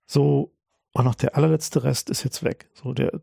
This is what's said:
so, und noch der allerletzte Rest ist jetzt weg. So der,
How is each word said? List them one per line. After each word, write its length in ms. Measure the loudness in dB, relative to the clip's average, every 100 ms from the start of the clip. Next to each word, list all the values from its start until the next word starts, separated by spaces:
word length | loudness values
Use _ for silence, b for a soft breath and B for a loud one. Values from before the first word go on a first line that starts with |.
| -2
so, 460 | 2 4 2 0 _ _ _ _
und 100 | 0
noch 100 | 0
der 220 | 2 0 2
allerletzte 480 | 2 2 0 -2
Rest 240 | 0 -2 -4
ist 140 | -6
jetzt 180 | -6 -4
weg. 280 | -4 -6 -10
So 200 | _ -8
der, 260 | -2 -2 -4